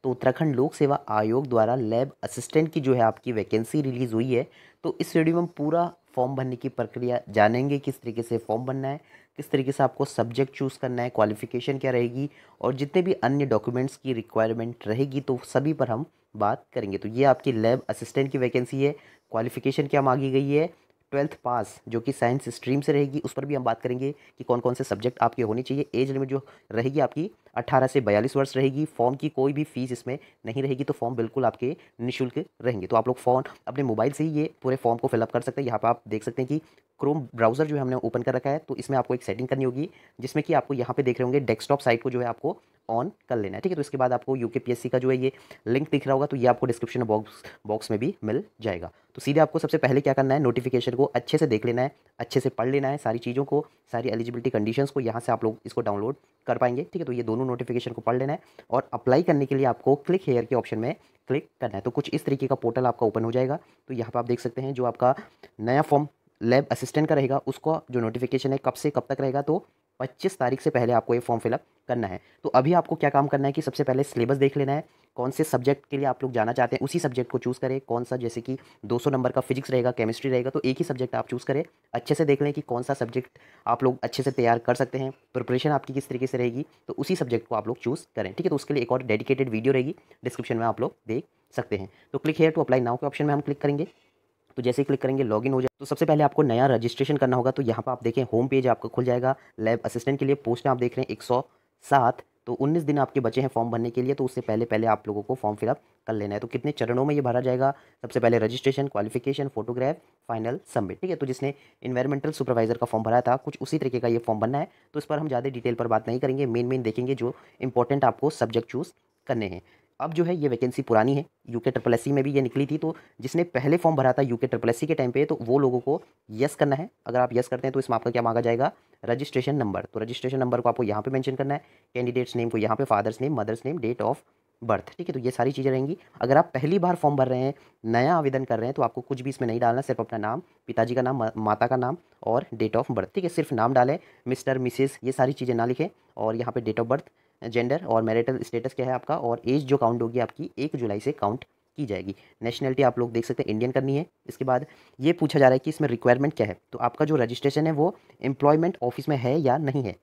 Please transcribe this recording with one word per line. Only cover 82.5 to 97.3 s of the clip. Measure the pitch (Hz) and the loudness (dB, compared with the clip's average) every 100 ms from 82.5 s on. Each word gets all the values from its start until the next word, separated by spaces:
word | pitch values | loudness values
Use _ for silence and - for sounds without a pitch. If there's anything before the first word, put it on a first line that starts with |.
कि | - | -2
कौन | - 120 | -4 -6
सा | 123 | -4
सब्जेक्ट | 139 113 123 127 _ - _ - | -4 -2 -4 -6 _ -20 _ -4
आप | 117 | 2
लोग | 131 127 | 2 0
अच्छे | 117 - | -4 -2
से | 139 | -2
तैयार | 135 117 117 | 2 4 4
कर | 117 | 2
सकते | 123 127 131 | 0 0 -2
हैं, | 131 - _ | -6 -8 _
प्रिपरेशन | 127 123 127 156 | -8 -2 0 2
आपकी | 143 - | 0 -2
किस | 135 - | -8 -6
तरीके | 127 127 | -4 -4
से | 127 | -2
रहेगी, | 123 120 151 _ - | -2 -4 -10 _ -14
तो | - | -8
उसी | 151 185 | -2 -2
सब्जेक्ट | 135 117 - | 0 -2 -2
को | |
आप | 113 107 | -4 -4
लोग | 120 | -4
चूज़ | 117 151 - - | -4 -4 -8 -6
करें, | 95 | -6
ठीक | 98 175 | -2 -2
है। | |
तो | 147 | -2
उसके | - | -2
लिए | 147 | -2
एक | 117 | 0
और | 127 | -2
डेडिकेटेड | 127 107 113 131 135 | 0 -2 0 0 0
वीडियो | 110 117 | 0 2
रहेगी, | 135 127 - _ _ | 2 0 -6 _ _
डिस्क्रिप्शन | 123 - 120 117 | -10 -8 -4 0
में | 113 | 0
आप | 110 | 0
लोग | 143 - - | -4 -6 -6
देख | 113 - _ _ | -6 -6 _ _
सकते | - - 101 | -8 -4 -6
हैं। | 95 _ _ | -6 _ _
तो | 139 | -4
click | 156 156 | -2 4
here | 160 | 4
to | 160 | 4
apply | 143 131 120 | 2 2 2
now | 123 | -2
के | 143 | -4
ऑप्शन | - 147 | -2 0
में | |
हम | 143 | 0
क्लिक | 147 143 | -2 -2
करेंगे। | 143 143 165 _ _ _ _ _ _ - | 0 0 -4 _ _ _ _ _ _ -2
तो | |
जैसे | 120 123 | 0 2
ही | |
क्लिक | 139 139 | 2 2
करेंगे, | 131 135 | 2 0
लॉगिन | 123 107 127 | 2 2 2
हो | 131 | 0
जाए। | 127 _ | 0 _
तो | |
सबसे | 139 147 | -8 0
पहले | 160 151 | 4 4
आपको | 147 - | 4 4
नया | 147 117 135 | 4 6 4
रजिस्ट्रेशन | 117 117 - 139 147 | 4 2 -2 0 2
करना | 131 | 4